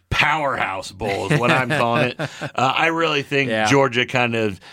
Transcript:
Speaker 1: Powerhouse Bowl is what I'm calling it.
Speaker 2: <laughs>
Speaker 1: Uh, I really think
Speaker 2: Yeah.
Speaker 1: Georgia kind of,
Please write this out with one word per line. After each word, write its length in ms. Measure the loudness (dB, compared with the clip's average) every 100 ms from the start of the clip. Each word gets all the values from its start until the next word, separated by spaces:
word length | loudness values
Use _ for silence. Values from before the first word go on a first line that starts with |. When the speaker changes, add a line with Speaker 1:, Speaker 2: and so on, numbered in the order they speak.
| -4
Speaker 1:
Powerhouse 840 | 0 0 2 0 -2 -4 -4 -10
Bowl 360 | -8 -4 -2 0
is 80 | 0
what 140 | 2
I'm 160 | 2 2
calling 440 | 2 2 2 0
it. 80 | -2
Speaker 2:
<laughs> 100 | -8 -8 -8 -2
Speaker 1:
Uh, 180 | 0 2
I 100 | 0
really 360 | 0 0 -2
think 260 | -2 -2 0
Speaker 2:
Yeah. 160 | 0 4
Speaker 1:
Georgia 400 | 4 4 2 0
kind 300 | 0 0 0
of, 200 | -2 -4 -12